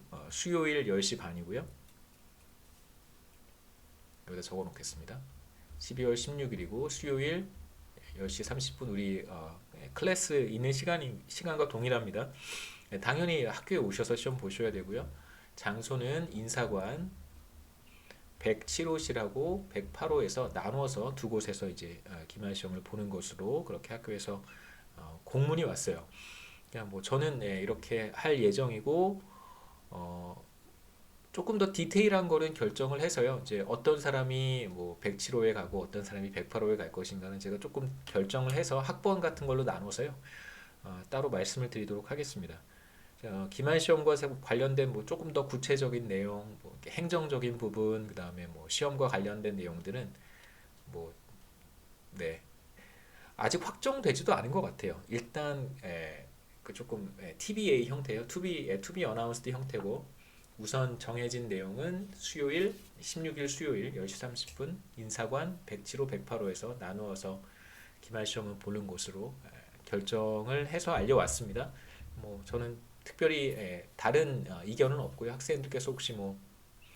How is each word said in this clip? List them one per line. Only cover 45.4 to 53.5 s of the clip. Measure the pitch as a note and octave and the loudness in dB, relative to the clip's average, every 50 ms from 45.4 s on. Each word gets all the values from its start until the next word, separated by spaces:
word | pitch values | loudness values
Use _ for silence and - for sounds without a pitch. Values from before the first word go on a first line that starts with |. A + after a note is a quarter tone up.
| C3+ | 2
구체적인 | - C3 B2 - - C#3 C3+ C#3 A#2+ A#2 A#2 A2+ G#2 | 2 -2 -2 2 2 4 4 4 2 0 0 0 0
내용, | G2 F#2+ G2 G#2 G#2 G2+ - - - - | 0 0 0 0 -2 -4 -6 -10 -12 -14
뭐 | - - | -16 -16
이렇게 | - - - - | -16 -14 -12 -8
행정적인 | - - E3+ E3 F3 E3 D#3 D3 C#3 B2 B2 A#2+ A#2+ A#2 | -4 -2 0 2 2 2 2 2 2 2 2 0 0 0
부분, | A#2 G#2 G2 A2 G#2+ G#2+ A2 A2 G#2+ G#2+ | -2 0 2 2 2 4 2 0 -2 -4
그다음에 | - F#2 F2+ F2 F2 F2+ F2 | -6 -6 -6 -6 -8 -8 -10
뭐 | E2+ - - - - | -10 -12 -10 -4 -2
시험과 | - - D3 C#3+ C#3 C3+ C3+ A#2+ | 0 2 2 2 4 4 4 4
관련된 | - G2 G2 G#2 G#2 G#2+ G#2+ G#2 G2 | 4 2 2 0 -2 -2 -2 -2 -2
내용들은 | F#2+ F2+ F2 E2 E2+ E2 F#2+ A2 B2+ - C2 - - - - - - - - - - - - - - - | -2 -2 -4 -6 -6 -4 -4 -4 -4 -4 -6 -10 -14 -20 -20 -20 -20 -20 -20 -20 -20 -20 -20 -20 -20 -16
뭐, | - F2 E2+ E2 E2 - - - - - - - - - - - - - - - - - - - - | -12 -10 -10 -10 -10 -12 -16 -20 -20 -20 -20 -20 -20 -20 -20 -20 -20 -20 -20 -20 -20 -20 -20 -20 -14
네, | - F#2+ E2+ D#2+ D#2+ - - - - - - - - - - - - - - - - - - - - | -8 -4 -4 -4 -4 -6 -10 -18 -20 -20 -20 -20 -20 -20 -20 -20 -20 -20 -20 -20 -20 -20 -20 -10 -2
아직 | - A2 - | 2 2 4